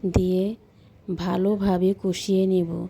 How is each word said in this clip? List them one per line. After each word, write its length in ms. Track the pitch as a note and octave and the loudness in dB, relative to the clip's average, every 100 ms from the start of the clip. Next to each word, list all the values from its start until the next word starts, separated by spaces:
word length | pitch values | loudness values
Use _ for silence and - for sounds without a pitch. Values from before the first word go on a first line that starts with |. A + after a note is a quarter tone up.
| G3 | 2
দিয়ে 360 | F3 F#3 F#3 G3 A3+ - - - - - E3+ | 2 2 0 -2 -6 -16 -20 -20 -20 -10 -6
ভালোভাবে 720 | F3 F#3+ F#3+ G#3 G3 F3+ F#3 G3 | -4 -2 0 0 0 2 2 0
কষিয়ে 420 | G3 F3+ - F#3+ F#3+ | -2 -4 0 0 4
নেব 240 | F#3 E3+ E3+ F3 | 2 0 -4 -8